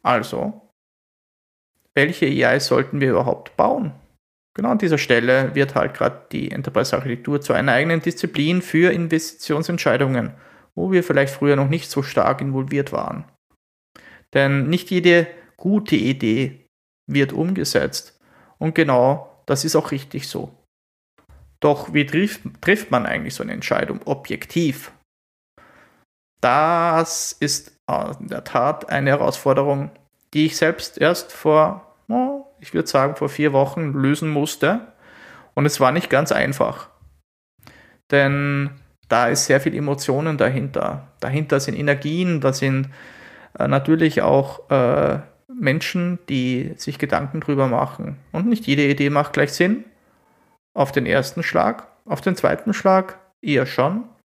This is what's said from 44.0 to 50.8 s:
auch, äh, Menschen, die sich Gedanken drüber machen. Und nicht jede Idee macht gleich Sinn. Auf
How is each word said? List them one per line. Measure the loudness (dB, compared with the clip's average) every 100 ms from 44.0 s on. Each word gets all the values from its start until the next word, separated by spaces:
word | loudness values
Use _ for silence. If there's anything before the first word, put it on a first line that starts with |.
| 4 2
auch, | 4 2 2 -10 -2
äh, | 0 2 2 0 -2 -8 _ _
Menschen, | -4 -2 -2 -2 -4 -4 -4 -4
die | -2 -2 -2 -6 -8
sich | -10 -6
Gedanken | -2 -2 -2 -6
drüber | -2 0 2
machen. | 2 -2 -6 -12 -12 _
Und | -4 0
nicht | -2
jede | 0 2 2
Idee | 2 2
macht | 2 0
gleich | 0 -2
Sinn. | 2 2 2 -6 _ _ _ _ _ _ _ _
Auf | -4